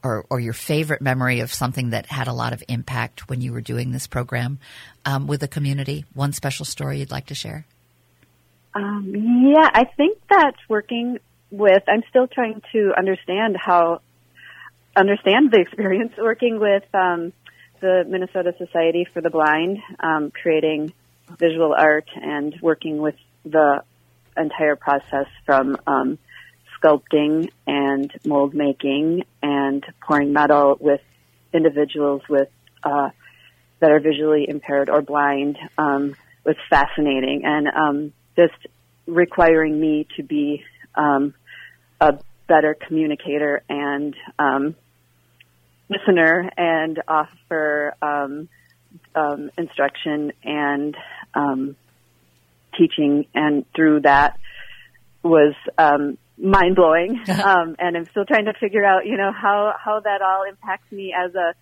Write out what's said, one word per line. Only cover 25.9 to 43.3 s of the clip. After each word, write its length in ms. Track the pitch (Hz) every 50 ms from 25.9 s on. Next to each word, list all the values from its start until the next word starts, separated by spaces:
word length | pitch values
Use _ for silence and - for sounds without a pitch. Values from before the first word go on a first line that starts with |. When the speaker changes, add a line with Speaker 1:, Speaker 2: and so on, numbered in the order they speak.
| 139 131 131 131 151 - _ _ - - - - _ _ _ _ - -
Speaker 2:
sculpting 680 | - 160 151 139 _ _ - 151 147 151 156 160 165 - _ _ _
and 440 | - 143 143 139 139 139 135 139 143 - - _
mold 280 | 151 147 143 139 139 147
making 680 | 147 147 143 135 _ - 139 135 143 151 160 170 180 - _ _ _ -
and 420 | 147 143 139 139 139 135 139 - - - _
pouring 320 | - - 151 143 143 143 143
metal 420 | 147 147 143 147 147 143 139 139 -
with 220 | 143 147 143 139 _ _ _ _ _ _ _ _ _ _ -
individuals 680 | 165 160 160 139 147 147 139 - 151 147 143 139 139 -
with, 220 | - 151 139 139 - _ _ _ _ _ _ -
uh, 260 | 151 143 143 139 139 - _ _ - _ _ _ - _ _ _ _ _ _
that 120 | 165 156
are 80 | 151 156
visually 460 | 143 156 151 143 156 156 151 151 143 -
impaired 400 | 147 147 - - 143 139 139 -
or 120 | - 151
blind, 560 | 143 139 143 147 143 143 139 139 139 143 147 139 - 165 _
um, 380 | - 156 147 139 139 143 143 143 _ _ _ _ _ _
was 120 | - 156 - - -
fascinating 760 | 160 143 143 143 - - 151 143 135 131 131 135 143 143 -
and, 220 | - 147 151 147
um, 460 | 147 - - 156 147 143 143 151 147 _ _ _ _ _
just 200 | - 170 165 - _ - - _ _ _ _ _ _ _
requiring 760 | - 170 175 175 175 - - 175 165 165 160 160 156 156 151
me 280 | 160 156 151 151 151 _ -
to 60 | - 147
be, 400 | 131 156 147 147 147 147 143 - - _ _ - _ _
um, 380 | - 151 147 143 139 143 147 - _ _ - - - - - - _ _ _ _ _
a 160 | 156 156 151 - - - - _ _
better 260 | - 170 156 151 151 151
communicator 880 | - - - 160 156 160 151 147 - - 151